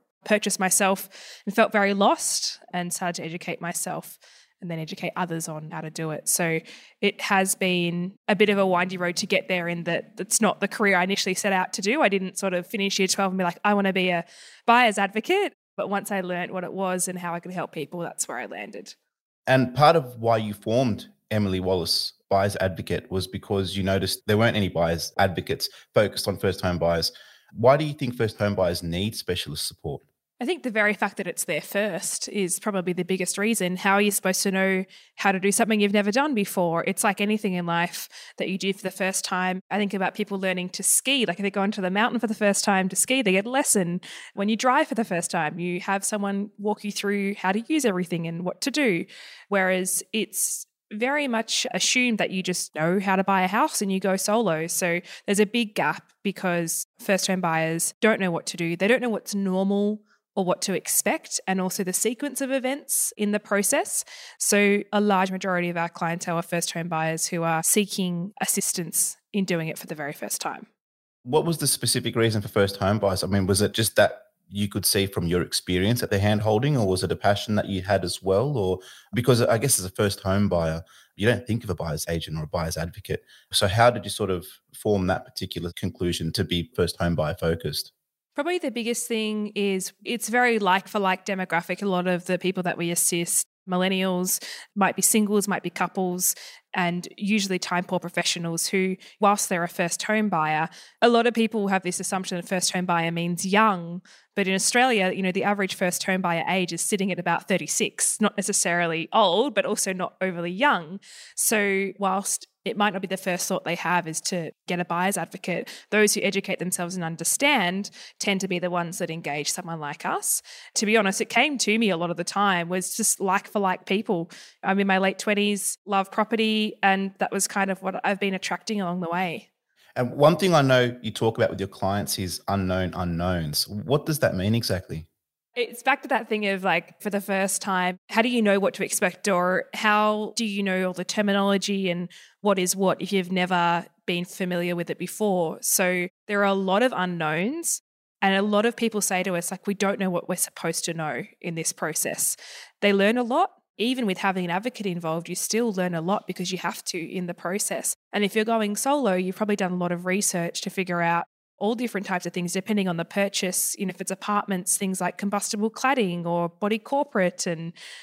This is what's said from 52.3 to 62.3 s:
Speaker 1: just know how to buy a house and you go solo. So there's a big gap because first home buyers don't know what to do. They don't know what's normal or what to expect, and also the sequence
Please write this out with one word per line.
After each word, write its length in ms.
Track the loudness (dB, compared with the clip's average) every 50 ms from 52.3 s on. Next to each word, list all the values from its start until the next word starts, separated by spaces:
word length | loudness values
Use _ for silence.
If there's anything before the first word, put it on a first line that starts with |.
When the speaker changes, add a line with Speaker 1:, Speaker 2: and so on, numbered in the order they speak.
| -2 -4
Speaker 1:
just 320 | -2 -2 -4 -4 -6 -6 -4
know 240 | -2 0 2 2
how 200 | 2 2 2 2
to 60 | 2 2
buy 180 | 2 2 2
a 60 | 2
house 340 | 2 2 2 2 0 0 -2
and 100 | -2 0
you 80 | 0 0
go 160 | 0 0 0
solo. 520 | 0 0 0 2 2 2 2 0 0 -2
So 340 | -4 -2 -2 0 0 0 -2 -4 -8 -16 -8 -4
there's 160 | 0 2 4
a 40 | 4
big 300 | 4 2 0 -2 0 -2
gap 380 | 0 0 0 -2 -2 -8 _ _ _ -6
because 640 | -6 -4 -2 -2 0 0 0 0 -2 -4 -6 -8 -10 _
first 300 | -6 -2 0 0 0 0
home 140 | 0 -2 0
buyers 520 | 0 0 2 2 0 0 0 -2 -2 -4 -2 _
don't 220 | 2 2 4 2
know 100 | 0 0
what 140 | -2 -2 -4
to 100 | -6 -6
do. 220 | -4 -2 -2 -2
They 100 | 0 2
don't 140 | 2 2 2
know 80 | 0 -2
what's 260 | -2 -4 -4 -4 -4
normal 640 | -2 0 0 0 2 2 2 2 2 2 0 -2 -4 _ _ _ _ _ _ _
or 120 | -2 0
what 160 | 0 0 0
to 100 | -2 -2
expect, 720 | -2 -2 -2 -2 -2 0 0 0 -2 -2 -4 -8 -8 -4 -2
and 140 | -2 0 0
also 240 | 0 -2 -2 -4 -2
the 80 | -2
sequence 480 | -2 0 0 -2 -2 -2 -6 -6